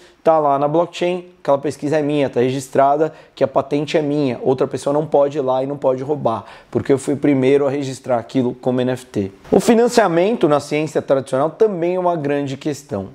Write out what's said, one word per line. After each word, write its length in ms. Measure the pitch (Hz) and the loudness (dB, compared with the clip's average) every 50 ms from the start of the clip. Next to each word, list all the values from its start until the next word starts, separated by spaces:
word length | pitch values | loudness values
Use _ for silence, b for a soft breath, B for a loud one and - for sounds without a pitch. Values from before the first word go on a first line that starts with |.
| B B B B _ | B B B B _
tá 160 | 160 160 160 | 2 2 4
lá 200 | 151 143 139 139 | 4 2 2 2
na 100 | 147 147 | 0 0
blockchain, 560 | 151 165 175 170 - - 180 175 180 180 175 - - _ _ | 2 0 0 0 -4 -4 -2 -2 -2 -4 -8 -14 -20 _ _
aquela 160 | - 139 139 | 0 0 0
pesquisa 400 | 139 156 131 - - 147 151 156 | 0 -4 -6 -4 -4 -2 0 0
é 40 | 147 | 0
minha, 260 | 143 151 147 139 123 | 0 0 0 0 0
tá 120 | - 123 | 0 0
registrada, 720 | 120 131 127 139 135 - - 139 135 139 143 151 156 156 156 B B B B | 0 0 0 -4 -8 -2 0 2 4 4 4 2 0 -2 -4 B B B B
que 80 | - 135 | -2 -2
a 60 | 135 | 0
patente 480 | - 147 135 - 151 147 151 147 - | 0 -4 -2 -2 -2 -4 -4 0 -2
é 60 | 165 151 | -2 0
minha, 360 | 143 143 151 143 131 117 - - | 0 -2 0 0 -2 -2 -2 0
outra 260 | 127 131 127 147 131 | -2 0 0 0 -4
pessoa 240 | - 131 - 147 143 | -4 -6 -4 -2 -2
não 140 | 147 160 | -2 -2
pode 320 | 156 - 147 143 143 139 156 | 2 2 2 2 2 0 -4
ir 20 | |
lá 240 | 135 127 127 131 135 | -2 -2 0 -2 -2
e 20 | |
não 120 | 135 143 139 | -4 -6 -2
pode 240 | - 135 131 127 135 | 0 0 0 0 -2
roubar, 420 | 131 156 139 135 120 113 107 B B B B B B | -4 -4 -2 -2 -2 -2 -4 B B B B B B
porque 220 | - 120 - - 139 | -4 -4 2 2 0
eu 60 | 131 | 0
fui 160 | - - 147 | 2 -4 -4
o 20 | |
primeiro 500 | 120 - 147 143 131 127 127 143 139 143 | 0 2 2 2 4 4 4 4 4 2
a 40 | 139 | 2
registrar 480 | 131 147 139 131 131 - - 127 127 117 | -2 -2 -4 -6 -8 -10 -4 -2 -2 -2
aquilo 360 | 113 - - 135 127 120 123 | -2 -2 -2 -2 -2 -2 -4
como 260 | - - 135 123 127 | -4 -4 -2 -2 0
N 120 | 123 127 127 | 0 -2 -2
F 140 | 123 - | -4 -8
T. 260 | - - 104 101 95 - - - - | -8 -6 -6 -6 -6 -8 -14 -4 2
O 80 | - 185 | 2 2
financiamento 880 | - - 202 220 240 240 240 240 214 185 165 170 180 202 240 233 - | 4 4 4 4 4 4 4 4 2 4 4 2 2 2 2 2 2
na 140 | 151 147 143 | 2 2 2
ciência 420 | 139 - 151 147 156 151 - 151 - | 0 -2 -4 -4 -4 -2 -4 -4 0
tradicional 480 | - 147 135 123 - - 131 143 160 | 2 0 0 0 -2 -2 0 0 -2
também 460 | 156 - 220 220 202 170 165 175 180 | 2 2 0 2 2 -2 -2 -2 -2
é 20 | 185 | 0
uma 160 | 180 175 175 | 0 0 -2
grande 400 | 165 143 143 147 143 143 135 135 | 0 -2 -2 -2 -2 -2 -4 -6
questão. 520 | 131 - 156 143 135 - - - 101 95 95 | -6 -6 -8 -8 -8 -10 -8 -8 -8 -8 -8